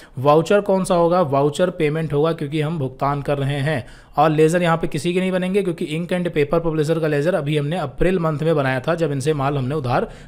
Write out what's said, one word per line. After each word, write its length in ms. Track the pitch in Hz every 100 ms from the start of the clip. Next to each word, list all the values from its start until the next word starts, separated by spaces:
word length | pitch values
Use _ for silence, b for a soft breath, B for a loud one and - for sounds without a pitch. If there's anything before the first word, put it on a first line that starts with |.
| B -
वाउचर 440 | 135 151 165 202
कौन 220 | 202 190
सा 120 | 180 180
होगा, 260 | 170 175
वाउचर 480 | 165 139 147 - 180
पेमेंट 440 | 175 151 156 160
होगा, 200 | 143 160
क्योंकि 280 | 165 147 156
हम 180 | 151 165
भुगतान 420 | 131 123 139 143
कर 160 | 139 143
रहे 220 | 135 143
हैं। 280 | 139 151 B B B -
और 120 | 156
लेजर 340 | 151 156 175
यहाँ 140 | 170 165
पे 100 | 170
किसी 260 | 156 175
के 60 | 180
नहीं 120 | 185
बनेंगे, 320 | 185 180 196
क्योंकि 360 | 180 165 160 156
ink 180 | 170 180
and 160 | 170 165
paper 260 | 143 170 165
publisher 360 | 156 151 165
का 60 | 156
लेजर 280 | 147 147 185
अभी 220 | 143 151
हमने 200 | 143 175
अप्रैल 420 | 147 - 160 185
मंथ 200 | 160 151
में 160 | 156 156
बनाया 240 | 135 131
था, 160 | 123 175
जब 160 | 160
इनसे 220 | 143 143
माल 240 | 156 135 143
हमने 180 | 127 156
उधार 340 | 123 135 214 B